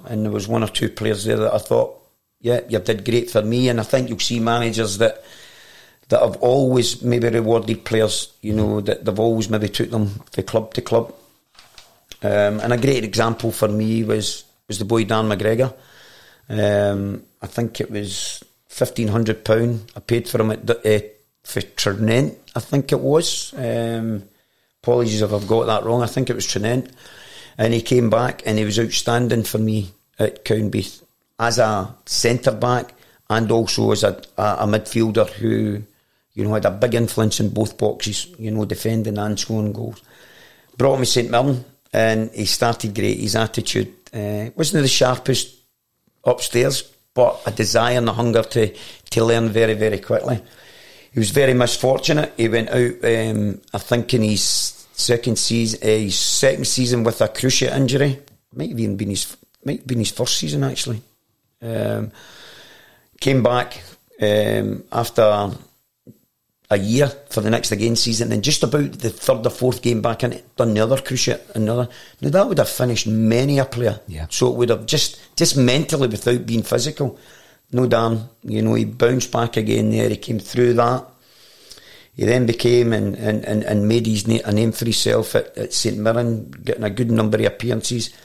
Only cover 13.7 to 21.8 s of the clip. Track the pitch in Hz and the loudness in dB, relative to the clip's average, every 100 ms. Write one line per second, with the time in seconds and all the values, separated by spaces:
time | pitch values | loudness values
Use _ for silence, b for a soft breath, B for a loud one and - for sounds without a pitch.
13.7 | 107 110 113 110 110 101 - - _ - | 0 0 0 0 -2 -2 -8 -14 _ -12
14.7 | 95 104 117 104 110 110 98 104 113 127 | -8 0 0 2 0 0 0 0 2 0
15.7 | - B B B B B B - 107 104 | -2 B B B B B B -8 -2 2
16.7 | 101 101 101 98 98 - - 107 - 117 | 2 2 0 -4 -6 -12 -18 -12 -6 -6
17.7 | - - 104 101 95 - - - _ _ | -4 -6 -6 -8 -8 -8 -10 -18 _ _
18.7 | - 127 - 110 110 110 107 - 110 117 | -4 -2 0 0 0 0 -2 0 2 2
19.7 | 113 - - - 117 117 117 110 110 104 | -2 -8 -14 -2 -2 0 0 0 -2 -2
20.7 | 117 110 107 - - _ _ - - - | 0 2 2 0 -16 _ _ -8 -6 -6
21.7 | - | -2